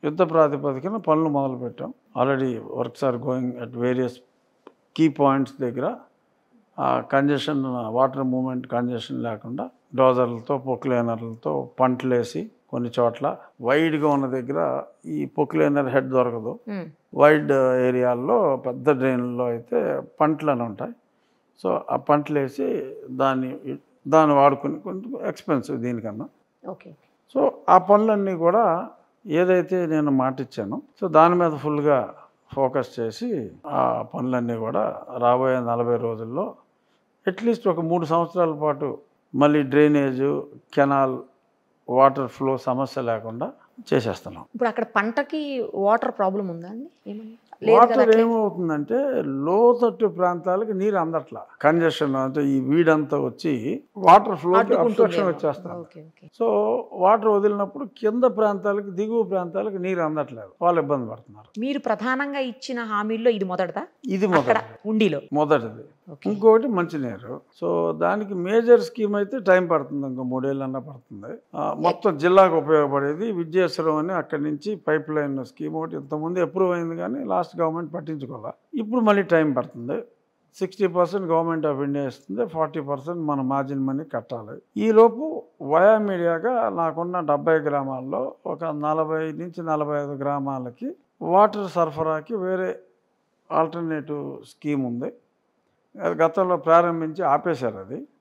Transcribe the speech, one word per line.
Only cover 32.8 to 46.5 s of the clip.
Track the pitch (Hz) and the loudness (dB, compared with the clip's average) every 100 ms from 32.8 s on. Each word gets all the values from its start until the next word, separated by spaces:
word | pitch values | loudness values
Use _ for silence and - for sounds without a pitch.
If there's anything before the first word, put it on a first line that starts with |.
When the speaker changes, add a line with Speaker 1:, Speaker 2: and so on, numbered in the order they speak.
| 123 - | -6 -6
Speaker 1:
చేసి | 113 110 247 196 107 87 - | -6 -6 -6 -6 -8 -12 -6
ఆ | 143 127 120 120 | 0 0 0 -6
పనులన్నీ | 117 123 127 120 113 | -6 -4 -2 -2 -4
కూడా | 113 139 107 - - 127 | -4 -2 -4 -6 -12 -2
రాబోయే | 120 123 131 127 | 2 2 2 0
నలభై | 120 117 120 120 | -2 -2 0 -2
రోజుల్లో | 117 113 113 131 208 - _ _ _ _ _ _ - | -2 -6 -8 -6 -8 -10 _ _ _ _ _ _ -6
at | 190 226 | -2 -2
least | 226 202 | 0 0
ఒక | 165 | 0
మూడు | 165 175 | 0 -2
సంవత్సరాల | 160 165 170 180 165 | 2 0 0 0 0
పాటు | 151 151 139 143 - _ _ _ | 0 -2 -2 -4 -6 _ _ _
మళ్ళీ | 135 143 151 | 2 4 4
డ్రైనేజ్, | 135 139 151 147 139 127 139 143 139 - _ | 4 6 6 6 2 0 -2 -2 -6 -16 _
కెనాల్, | - 139 139 135 127 - _ _ _ _ _ - | 2 4 4 2 0 -10 _ _ _ _ _ -2
వాటర్ | 123 135 135 127 | 6 6 6 -6
ఫ్లో | - 135 131 | -2 -2 -2
సమస్య | - 127 135 - | -2 -2 -2 -4
లేకుండా | 120 113 113 117 180 - _ - 233 | -4 -4 -6 -10 -10 -12 _ -20 -2
చేసేస్తున్నాం. | 139 110 92 - 101 - | 0 0 -6 -10 -18 -16
Speaker 2:
ఇప్పుడు | 233 233 | -4 -4
అక్కడ | 220 226 - | -2 -2 -2
పంటకి | 208 233 285 320 294 262 226 | -2 -2 -4 -6 -6 -6 -6
వాటర్ | - 196 226 254 | -2 2 2 0
ప్రాబ్లం | 240 196 196 | -2 -2 -2
ఉందా | 196 | -6